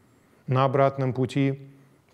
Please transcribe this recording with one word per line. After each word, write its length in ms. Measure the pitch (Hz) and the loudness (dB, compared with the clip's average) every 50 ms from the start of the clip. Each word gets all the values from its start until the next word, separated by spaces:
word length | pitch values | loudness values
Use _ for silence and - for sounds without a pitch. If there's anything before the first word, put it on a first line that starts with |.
| _ _ _ _ _ _ _ _ _ - | _ _ _ _ _ _ _ _ _ -2
На 160 | 127 127 135 | 0 2 2
обратном 480 | 135 123 135 139 135 135 139 135 127 120 | 2 2 2 2 2 2 0 -4 -4 -2
пути 480 | 127 131 - - 143 139 139 135 139 - - - - - _ _ _ _ _ | -2 -4 -2 0 0 0 0 -2 -4 -10 -18 -20 -20 -20 _ _ _ _ _